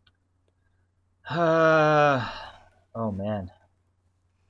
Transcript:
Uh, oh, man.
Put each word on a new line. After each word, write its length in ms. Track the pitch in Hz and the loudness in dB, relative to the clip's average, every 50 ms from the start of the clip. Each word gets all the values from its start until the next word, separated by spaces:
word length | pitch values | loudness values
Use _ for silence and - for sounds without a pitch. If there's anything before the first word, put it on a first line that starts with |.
| _ _ _ _ _ _ _ _ _ _ _ _ _ _ _ _ _ _ _ _ _ _ _ _ - - | _ _ _ _ _ _ _ _ _ _ _ _ _ _ _ _ _ _ _ _ _ _ _ _ -14 -8
Uh, 1000 | 151 170 170 160 165 165 160 160 160 156 151 151 151 151 147 147 139 127 113 - - - - - - - _ _ _ _ _ _ - | -4 -2 0 0 2 2 2 4 4 4 4 4 4 4 4 4 2 0 -2 -6 -10 -14 -18 -20 -20 -20 _ _ _ _ _ _ -10
oh, 160 | 117 113 110 | -8 -6 -6
man. 380 | 98 95 98 107 107 101 90 87 - _ _ _ _ _ _ _ _ _ _ _ _ _ _ _ _ _ _ _ | -6 -6 -6 -6 -6 -6 -8 -12 -16 _ _ _ _ _ _ _ _ _ _ _ _ _ _ _ _ _ _ _